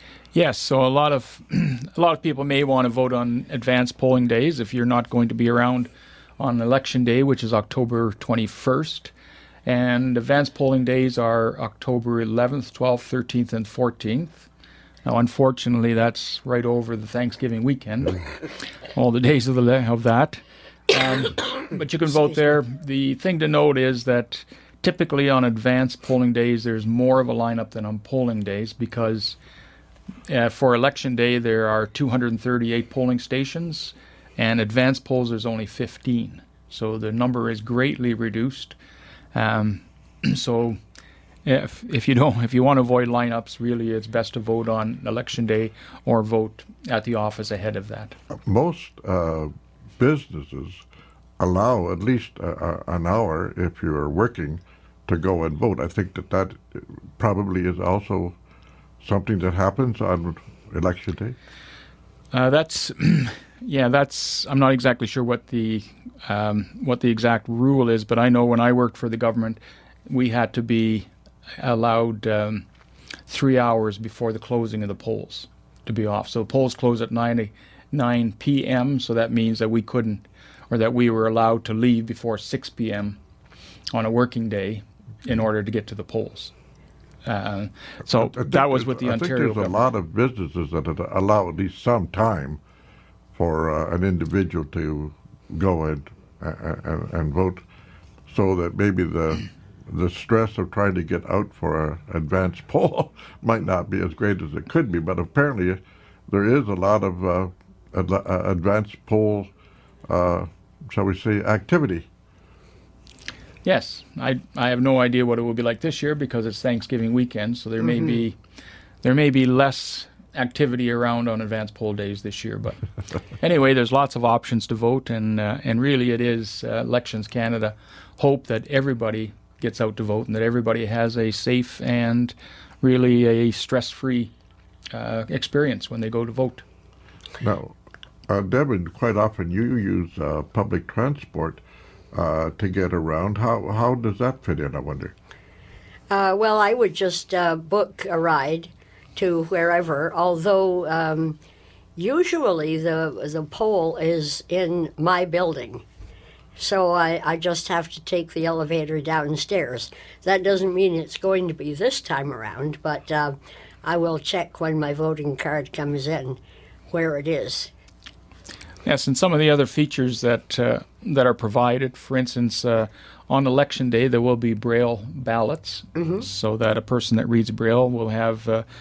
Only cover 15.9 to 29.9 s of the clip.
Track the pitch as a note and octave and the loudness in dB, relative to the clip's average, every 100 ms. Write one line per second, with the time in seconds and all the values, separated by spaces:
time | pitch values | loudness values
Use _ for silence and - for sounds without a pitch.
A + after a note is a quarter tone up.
15.9 | A2+ A#2 - - - C3 B2 A#2+ A#2+ A2+ | 4 2 0 -8 -10 -2 0 2 0 -2
16.9 | A2+ G#2+ A#2+ A#2+ - B2+ A2+ B2+ C3 G#2+ | -6 -6 -4 -4 -4 -4 0 0 -2 -4
17.9 | A2 C#3 F2+ D#2+ - D#3 - - - - | -4 -2 -4 -8 -12 -14 -14 -14 -16 -6
18.9 | - B2 A#2+ B2 C#3+ A#2+ B2+ A#2+ C3 A#2 | 2 2 4 4 4 4 4 4 4 2
19.9 | A#2 A#2 A#2 - - - - - - - | 2 4 4 2 -2 -20 -20 -20 -4 0
20.9 | - C3 C3 - - - - - D#3 D3+ | 2 2 0 -2 -6 -8 -8 -8 -8 -4
21.9 | D#3+ D#3+ D3+ D3 D#3 D3 D3 A#2+ C#3 C#3+ | -2 2 4 4 4 4 4 0 -8 -4
22.9 | C3+ C3+ C3+ F#3 E3 D#3 D3+ D3 C3+ C3 | -2 0 0 -2 0 2 4 4 4 2
23.9 | B2 B2+ A#2+ A#2+ - - - - - F3+ | 0 2 0 0 -10 -14 -20 -20 -2 -2
24.9 | E3 D#3+ C#3 C#3 C3 B2 A2+ B2+ B2+ B2+ | 0 0 2 4 4 4 2 2 2 0
25.9 | - - B2+ B2 A#2+ A#2+ A#2 A#2 A2 A2 | -4 0 2 4 4 2 2 0 -2 0
26.9 | A#2 B2+ C3 A#2+ A#2 A#2 A2+ A2 A2+ G#2+ | 2 4 4 4 0 0 -2 -6 -8 -6
27.9 | G#2+ - C3 A#2+ A2 G2+ G2+ A2 - A2+ | -8 -4 -2 0 -2 -2 -4 -6 -6 -6
28.9 | A#2+ A2+ A2 - - - - - - - | -2 -2 0 -4 -8 -18 -20 -20 -20 -20